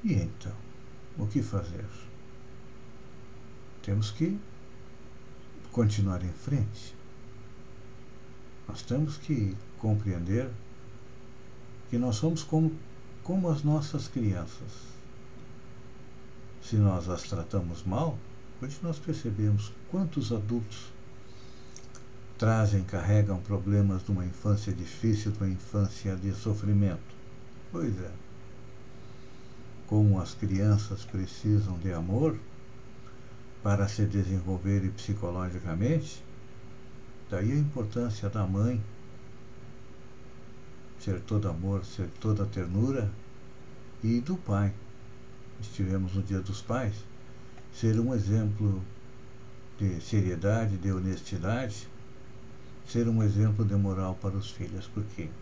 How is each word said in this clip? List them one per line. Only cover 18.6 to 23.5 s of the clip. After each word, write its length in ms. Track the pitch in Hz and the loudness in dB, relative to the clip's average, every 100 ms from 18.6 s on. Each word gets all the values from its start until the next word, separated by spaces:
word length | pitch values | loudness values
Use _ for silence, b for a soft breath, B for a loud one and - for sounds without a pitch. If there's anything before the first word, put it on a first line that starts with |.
hoje 160 | 131 143 | -8 -4
nós 160 | 170 156 | -4 -4
percebemos 720 | - 151 117 101 107 104 - - - | -2 -2 -2 2 4 4 2 -8 -4
quantos 420 | 180 185 - 107 | 0 0 0 0
adultos 600 | 113 104 120 110 - - - - - B B B B B B - - - - - - | 0 2 0 -2 -8 -10 -12 -12 -12 B B B B B B -10 -10 -10 -12 -10 2
trazem, 460 | 107 110 104 101 | 4 6 6 6
carregam 540 | 92 95 82 107 101 95 | 4 0 6 8 8 2
problemas 680 | 98 | 2